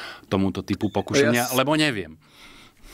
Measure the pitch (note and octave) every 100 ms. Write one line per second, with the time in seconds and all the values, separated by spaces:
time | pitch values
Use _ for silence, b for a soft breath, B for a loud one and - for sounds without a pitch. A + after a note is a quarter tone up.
0 | B B B F#2+ F#2+ F#2+ - G2 G2+ G2+
1 | - C#3 C#3+ A#2+ B2 B2+ C3+ D#3 D3+ G#2+
2 | D#2+ D#2+ B B B B B B B